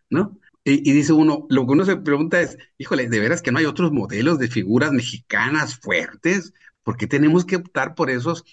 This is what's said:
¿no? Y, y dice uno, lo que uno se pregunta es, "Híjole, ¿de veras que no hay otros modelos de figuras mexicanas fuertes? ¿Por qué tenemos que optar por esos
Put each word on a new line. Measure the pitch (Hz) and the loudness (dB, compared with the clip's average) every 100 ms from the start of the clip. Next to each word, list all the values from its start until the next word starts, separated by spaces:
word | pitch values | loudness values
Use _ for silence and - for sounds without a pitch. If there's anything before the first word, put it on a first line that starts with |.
| - | -4
¿no? | 143 202 - _ _ | -2 -2 -6 _ _
Y, | - 139 143 | 0 2 4
y | |
dice | 143 147 | 4 4
uno, | 156 156 147 - | 4 4 2 0
lo | 135 123 | 0 2
que | |
uno | 143 190 | 2 2
se | 175 | 0
pregunta | 151 143 165 175 | 0 -2 0 0
es, | 160 - - - | -2 -6 -20 -16
"Híjole, | 135 151 120 | -4 -4 0
¿de | 113 | 0
veras | 107 165 | 0 -2
que | - | -2
no | 131 | 0
hay | 156 | 0
otros | 143 175 | 0 0
modelos | 143 95 101 135 165 | 0 -4 -2 0 0
de | 120 | -2
figuras | 120 92 120 151 | -4 0 0 2
mexicanas | 139 120 - - 104 117 156 143 - | 0 -4 -10 -6 -2 0 -2 -4 -6
fuertes? | - - - - 165 196 160 _ _ _ | -4 -4 -4 -4 -2 -2 -4 _ _ _
¿Por | - 123 | -8 -6
qué | - | -2
tenemos | 139 151 170 180 | 2 4 4 2
que | 185 | -4
optar | 175 - 135 156 | -4 -6 -6 -4
por | 151 | -4
esos | 127 123 123 - | -2 -4 -6 -10